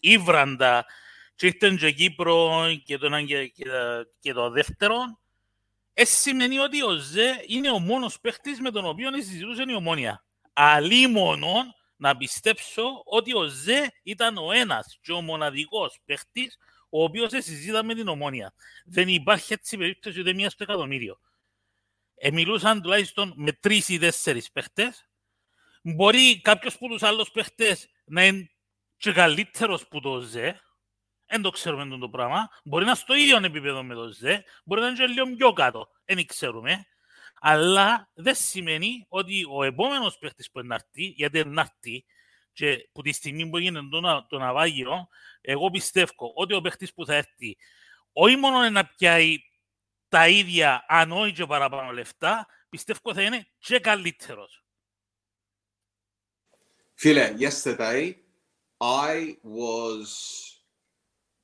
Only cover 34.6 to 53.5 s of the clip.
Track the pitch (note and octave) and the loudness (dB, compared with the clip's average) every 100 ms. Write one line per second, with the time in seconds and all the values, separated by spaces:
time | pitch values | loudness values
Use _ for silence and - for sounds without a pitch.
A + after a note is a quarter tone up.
34.6 | - G3+ A#3+ B3 B3+ B3 C4 A#3+ B3 F#3 | -6 -2 -2 0 -2 0 -4 4 4 6
35.6 | C3 A#2 - _ - F#3 D#3 - C#3+ A2+ | 2 0 -12 _ -4 -4 -4 -6 -8 -6
36.6 | A#2+ F#3 G3 _ _ _ - _ D3+ D#3 | -4 -4 -6 _ _ _ -20 _ 2 4
37.6 | E3+ F#3+ G3 A#3 - - F3 C4 - F#3 | 4 4 4 2 -4 -8 -2 -2 -2 -4
38.6 | E3+ D#3 F#3+ A#3+ G3+ F#3 F#3 G3 D#3+ C#3 | -4 -4 -4 -8 -8 -6 -4 -6 -6 -4
39.6 | C3+ B2+ A#3 C#4 A3 - D3+ - C3 - | -4 -2 -2 -2 -6 -8 -14 -16 -18 -14
40.6 | B2 A2+ - C3 F#3 C#3+ D3 D#3+ D3+ D3 | -8 -8 -10 -12 -12 -6 -4 -2 -2 -2
41.6 | D#3 _ - A#2+ _ _ _ _ _ - | -4 _ -16 -16 _ _ _ _ _ -6
42.6 | D3 B2+ - - C#3+ C#3+ D3+ D3 E3 E3 | -2 -2 -6 -10 -6 -6 -8 -10 -6 -4
43.6 | F3+ E3 C#3 D#3 F3 D3+ A#2+ C3+ B2+ C3 | -4 -6 -8 -4 -2 -2 -2 -6 -2 0
44.6 | E3 C#3+ B2+ E3+ F3+ _ - - - C#3 | 0 0 -6 -6 -8 _ -20 -14 -6 -2
45.6 | F#3 F#3+ - - E3+ - A#2+ A#2 F#3+ G3+ | -2 -2 -2 0 0 0 -12 -6 -4 -2
46.6 | E3+ - F#3 - D#3+ D3 C#3 _ A#2+ G2+ | -4 -8 -12 -12 -4 -2 -2 _ -16 -16
47.6 | _ _ _ _ _ - F#3+ C4 C4+ C4 | _ _ _ _ _ 6 6 8 4 2
48.6 | A#3 G#3 G3 - F3+ E3+ D#3+ D#3 _ _ | 2 2 0 2 4 6 4 2 _ _
49.6 | _ _ _ _ _ E3 E3 G3+ F#3+ F3 | _ _ _ _ _ 6 8 6 4 2
50.6 | D3+ B2+ - E3 E3 F3 G#3+ E3 E3 D3 | 2 2 2 2 2 0 -4 -4 -4 0
51.6 | C#3 C3+ C3 B2 A#2 - D#3+ A3 G#3 _ | -2 -2 -10 -10 -12 -6 -2 -2 -6 _
52.6 | _ - - G#3 - F#3 G3 A#3+ G3 | _ -16 -10 -10 -8 -4 -2 -4 -8